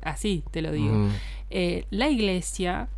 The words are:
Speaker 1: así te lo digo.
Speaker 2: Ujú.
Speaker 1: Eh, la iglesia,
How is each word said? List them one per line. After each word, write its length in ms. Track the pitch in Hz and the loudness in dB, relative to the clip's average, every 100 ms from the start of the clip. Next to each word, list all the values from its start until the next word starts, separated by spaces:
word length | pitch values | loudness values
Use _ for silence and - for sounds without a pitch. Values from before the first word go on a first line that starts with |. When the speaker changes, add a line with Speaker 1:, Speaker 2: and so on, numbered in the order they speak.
Speaker 1:
así 400 | 160 - 208 175 - | -6 -2 0 0 -2
te 120 | 165 | -4
lo 100 | 156 | -2
digo. 220 | 131 107 | 2 4
Speaker 2:
Ujú. 140 | 107 101 101 - - - | 4 4 0 -4 -8 -4
Speaker 1:
Eh, 340 | 190 175 175 - | 0 0 0 -2
la 180 | 196 285 | 0 2
iglesia, 800 | 254 208 180 - - 180 170 - | 4 2 2 -2 -2 -2 -2 -4